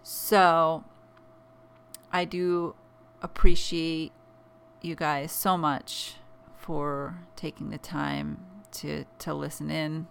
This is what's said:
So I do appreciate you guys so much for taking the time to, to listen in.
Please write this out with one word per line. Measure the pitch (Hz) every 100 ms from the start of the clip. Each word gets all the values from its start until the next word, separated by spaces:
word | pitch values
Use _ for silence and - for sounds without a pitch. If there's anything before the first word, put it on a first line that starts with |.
So | - - - 208 180 165 160 160 - - - - - - - - - - - - -
I | 180 180
do | 180 180 175 170 - - - - -
appreciate | 180 - - 170 - 170 160 160 160 - - - - - - -
you | 170 156
guys | 156 143 160
so | - 202 185
much | 151 139 - - - - - - - -
for | - 151 147 139 139 175 175 -
taking | 151 151 151
the | 156
time | - 151 143 143 - 147 - - -
to, | - 151 151 139 -
to | -
listen | 147 143 - 147
in. | 156 156 160 165